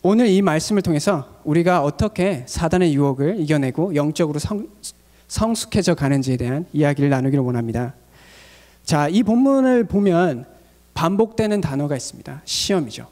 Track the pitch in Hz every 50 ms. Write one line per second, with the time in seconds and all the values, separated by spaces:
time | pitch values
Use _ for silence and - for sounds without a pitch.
0 | - 180 208 226 247 220 185 196 202 180 151 160 156 - 214 202 185 185 160 147
1 | - 202 196 147 131 - - - - 156 151 170 170 180 180 170 143 147 143 -
2 | 214 208 208 - 180 196 180 123 127 - - - 170 160 175 180 185 165 143 139
3 | 143 139 131 131 139 160 214 214 156 147 156 147 135 127 123 - 165 202 160 143
4 | 143 151 151 - 175 151 147 151 - - 214 202 - - - - - - - _
5 | _ _ _ _ _ _ - - 214 226 233 - - - - 214 175 185 170 -
6 | 143 139 143 139 127 131 127 117 123 120 131 147 180 - - 147 151 143 143 139
7 | 139 143 139 131 127 135 139 139 127 123 123 120 117 113 113 117 123 123 - -
8 | _ _ - - - - - - - - - - - _ _ _ _ - 165 147
9 | 147 147 175 214 240 190 226 240 269 277 269 269 262 254 254 240 226 - - 202
10 | 202 196 170 170 185 175 135 120 135 - - - _ _ _ _ _ _ _ -
11 | 170 165 196 196 226 220 - - 220 214 208 208 175 151 135 139 147 143 147 -
12 | - - - - - - 139 147 - - - - - - 196 180 147 110 - -
13 | 120 -